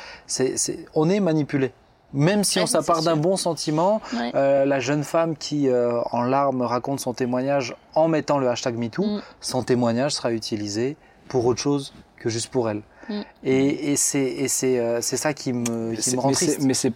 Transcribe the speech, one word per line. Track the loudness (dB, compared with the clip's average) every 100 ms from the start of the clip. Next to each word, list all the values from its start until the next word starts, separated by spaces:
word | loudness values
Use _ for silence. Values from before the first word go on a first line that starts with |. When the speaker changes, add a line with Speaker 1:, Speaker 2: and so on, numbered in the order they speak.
| -14 -16 -8
Speaker 1:
c'est, | -2 0 0
c'est, | -4 -6 -4
on | 0 2
est | 2
manipulé. | 2 0 0 0 -2 -4 _ _ _
Même | 0 2 4
si | 2 0
Speaker 2:
Ouais, |
Speaker 1:
on, | 2
ça | 2
Speaker 2:
c'est | 2
Speaker 1:
part | 2
d'un | 2
Speaker 2:
sûr. | 2
Speaker 1:
bon | 2 0
sentiment, | 0 -4 -2 2 2 2 -2
Speaker 2:
Ouais. | -6 -2
Speaker 1:
euh, | 2 4 4 4
la | 2
jeune | 0 -2
femme | 0 0 0 -2
qui, | -4 0 2
euh, | 4 2 2 0
en | 0
larmes, | 2 2 2 0
raconte | 0 -2 -2 -4
son | -4
témoignage | -2 -2 0 0 0 -2 -8 -6
en | 0 2
mettant | 2 2 2
le | 2
hashtag | 0 -2 -4
MeToo, | -4 -2
Speaker 2:
Mm. | -2 -4 -8 -14
Speaker 1:
son | -6 -4
témoignage | 0 2 2 2 0
sera | -2 -2
utilisé | -4 -4 -6 -4 -2 -4 -6 -14 _ -4
pour | 0 2
autre | 2
chose | 0 -2 -2 -14 -20 -8
que | -4
juste | -4 -4
pour | -2 0
elle. | -2 -8 -16 -10
Speaker 2:
Mm. | -10 -10 -8
Speaker 1:
Et, | 0 2 2 0 -2
et | 0
c'est, | 0 0
et | -2 -2 -2
c'est, | 0 2 2
euh, | 2 0
c'est | -2 -2
ça | -2
qui | -2 -4
me, | -2 -2 -4 -4 -4
qui |
Speaker 3:
C'est, | -2 0
Speaker 1:
me |
rend | 0
Speaker 3:
mais |
c'est, | 2 2
Speaker 1:
triste. | 2
Speaker 3:
mais | 2
c'est, | 2 0